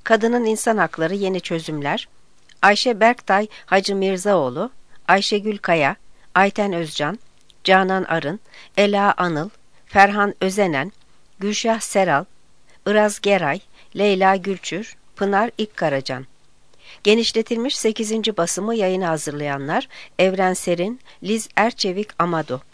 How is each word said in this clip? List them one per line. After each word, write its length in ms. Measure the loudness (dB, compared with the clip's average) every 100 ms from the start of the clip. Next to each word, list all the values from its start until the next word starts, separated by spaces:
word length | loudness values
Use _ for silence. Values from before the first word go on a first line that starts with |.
Kadının 420 | 0 2 2 0 0
İnsan 320 | 0 0 0
Hakları, 380 | -2 -2 -4 -2
Yeni 260 | -2 -4
Çözümler, 680 | -4 -6 -6 -6 -4 -6 -8 -20 -20 -20 -20 0
Ayşe 380 | 2 4 0 2
Berktay 480 | 2 2 0 0 0 -8 0
Hacı 300 | 0 2 0
Mirzaoğlu, 760 | 0 0 0 2 0 -2 -8 -10 -20 -8 2
Ayşegül 500 | 2 2 -2 -2 -4
Kaya, 380 | 0 2 2 -2 -10 -20 -2 2
Ayten 380 | 2 2 -2
Özcan, 460 | -4 -6 -4 -6 -6 -14 _ _ _
Canan 400 | 2 4 4 0
Arın, 360 | 0 -2 -2 -8 -12 -20 -4 0
Ela 360 | 2 4 2 2
Anıl, 320 | 0 -2 -6 -12 -20 -20 0
Ferhan 480 | 6 6 4 -2 0
Özenen, 500 | -2 0 0 0 -4 -10 -20 -20 -20 -8
Gülşah 400 | -6 -2 -2 -2
Seral, 460 | 0 0 2 2 0 -12 -20 -20 -20 -8 0
Iraz 340 | 2 2 0
Geray, 380 | 0 2 2 -2 -8 -20 -12 -2
Leyla 380 | 0 4 4 2
Gülçür, 600 | -2 -8 -8 -8 -10 -16 -20 -4
Pınar 360 | 0 0 0 -4
İkkaracan. 680 | -8 -4 -2 -2 -4 -10 -12 -20 _ _ -20 -20 -20 -2
Genişletilmiş 760 | 2 2 2 -2 -2 -4 -4 -2
sekizinci 600 | -2 -2 -2 -2 -2 -2
basımı 380 | -2 -2 -4 0
yayına 340 | 0 0 -2
hazırlayanlar 760 | -2 -4 -6 -6 -6 -4 -4 -4 -12 -10 0
Evren 340 | 0 2 0
Serin, 460 | 0 -2 -2 -2 -6 -16 -12
Liz 260 | -4 -4 -2 0
Erçevik 520 | 0 0 -4 -4 -6 -2
Amado. 400 | -2 -2 -4 -8 -10